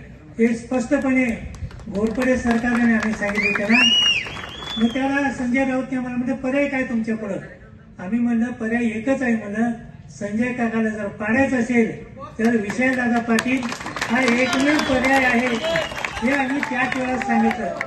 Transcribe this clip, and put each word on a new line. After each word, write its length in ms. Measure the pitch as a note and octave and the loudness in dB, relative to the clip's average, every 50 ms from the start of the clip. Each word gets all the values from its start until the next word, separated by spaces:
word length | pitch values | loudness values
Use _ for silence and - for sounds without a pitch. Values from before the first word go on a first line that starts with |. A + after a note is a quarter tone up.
| - - - - - - - - | -10 -18 -20 -20 -20 -10 0 2
हे 160 | A3+ A#3+ A#3 | 2 2 2
स्पष्टपणे 720 | - - - C4 B3+ A3+ - D4 C4+ - C4 C4 B3+ B3+ A#3+ A3 F#3 - - - - - - - - - - | 0 -4 -2 -2 -2 0 2 0 2 2 2 2 2 2 0 -2 -4 -8 -10 -10 -10 -10 -10 -10 -12 -12 -6
घोरपडे 480 | F#3 G3 G#3+ A3+ A3+ C4 B3+ C4 B3+ A#3 | -2 0 0 0 0 0 2 2 2 2
सरकारने 560 | - A#3+ A3+ A3+ B3 A#3+ A#3+ A#3 A#3+ A#3 A3+ | 2 2 2 2 2 0 2 4 4 4 4
आम्ही 200 | A3 G#3+ A3 A3 | 4 2 -2 -2
सांगितलं 440 | - G#3 G3+ G3+ G#3 G3+ G3+ G#3+ - | -2 -2 -2 0 0 0 2 0 0
त्यांना. 260 | G3+ G#3 A3+ B3 A#3+ - - - - - - - - - - - - - - - - - - A3 | 2 4 6 6 6 6 6 4 4 4 2 2 -2 -6 -8 -10 -12 -12 -12 -12 -10 -8 -2 0
मग 100 | A3+ A#3 | 0 0
त्याला 440 | - C4 C4 C4+ C#4 C#4+ C#4 C4+ | 2 0 0 0 2 2 0 0
संजय 340 | A#3 - B3+ B3 A#3+ C4+ C4+ | 0 -2 -2 0 2 2 2
राऊत 180 | C4 B3+ C4 C4 | 2 0 0 -2
ते 120 | - C4 | -2 -4
आम्हाला 220 | B3+ A#3+ B3 A#3+ A#3+ | -4 -4 -4 -2 -2
म्हणते, 160 | B3+ B3 C4 | -2 -2 -2
"पर्याय 340 | - - B3+ C4 C#4+ C#4+ C#4 | -2 -2 0 0 2 2 2
काय 160 | C4+ C4 B3+ | 0 -2 -2
तुमच्याकडं?" 520 | - A#3+ A3+ A3 A3+ A3 A3 A3 G3+ F#3+ C#3 - - - - - - - - - - - - | -2 -2 -2 0 -2 -2 -4 -4 -4 -6 -6 -8 -12 -16 -20 -20 -20 -20 -20 -20 -20 -16 -12
आम्ही 200 | F3+ F#3 A3 A#3+ | -6 -2 0 0
म्हणलं, 260 | A#3+ A#3+ A#3 A3+ A#3 | 2 2 2 2 2
"पर्याय 400 | B3+ B3 - A3+ A3 A#3 A#3+ A#3+ | 0 -2 -4 -2 -2 0 0 0
एकच 360 | A3+ G#3+ A3 - C4+ C4+ C4 | 0 -2 -2 0 0 0 2
आहे," 140 | C4 A#3+ A3+ | 2 2 0
म्हणलं, 360 | A3 G#3 G3+ G3+ A3 A#3 A#3+ A#3 - - - - - - - | 0 -2 -4 -2 -2 0 0 -2 -4 -8 -14 -18 -18 -18 -18
"संजय 440 | - - G3+ G3+ G#3 A3 B3 B3 A#3+ | -12 -10 -8 -4 -2 -2 -2 -2 -2
काकाला 360 | B3+ A#3 A3+ A3 A3+ A3 A3 | -2 -2 -2 0 0 0 0
जर 180 | G#3+ G#3+ G3+ G3 | -2 -4 -6 -8
पाडायचं 500 | - - A3 G#3 A3+ C4+ C4+ C4+ C4+ B3 | -8 -6 -2 0 2 2 2 2 2 0
असेल 600 | A3+ - B3 A#3+ A3+ F#3+ D3+ - - - - - | 0 2 4 4 4 2 0 -4 -12 -14 -16 -16
तर 400 | - - - - A3 A#3 A#3+ A3 | -16 -12 -4 0 2 2 2 2
विशालदादा 600 | G3+ G3+ - - B3+ C4 C4 B3 B3 A#3 A#3 A#3 | 0 -2 -2 0 0 2 2 0 0 0 0 0
पाटील 420 | A3+ A#3 A3+ A3+ - B3 C4 C4 A#3+ A#3 - - - | 2 2 0 0 2 0 0 -2 -2 -4 -6 -8 -10
हा 360 | - - - - - A3+ B3 | -10 -8 -6 -4 -2 0 2
एकमेव 560 | C4 A#3+ A#3 A#3+ C4 B3 B3+ C4 C4+ C#4+ D4+ D4+ | 2 4 4 2 2 2 2 2 2 2 2 2
पर्याय 460 | A#3+ C#4+ C4 B3+ A#3+ C4 C4+ C4+ C4 | 2 2 2 2 2 4 4 4 4
आहे," 240 | B3+ - A#3 B3+ B3+ A#3 A3 G#3+ G#3+ A3 A3 G#3 - - - - - - - A3+ B3 | 2 2 2 2 0 0 -2 -2 -2 0 -2 -2 -4 -6 -8 -8 -8 -6 -2 0 0
हे 60 | C#4 | 0
आम्ही 280 | C#4+ C4+ B3+ C4+ C#4+ | 0 0 -2 -2 -2
त्याच 360 | - - B3+ B3 B3+ A#3+ - C4 | -4 -2 -2 -2 -2 -2 -2 -2
वेळा 200 | B3+ B3+ B3+ B3 | -2 -2 -2 -2
सांगितलं. 640 | A#3 B3 A#3 A3+ A3 A3+ - - A3 - - - - | 0 0 2 4 4 2 2 0 -4 -6 -6 -6 -8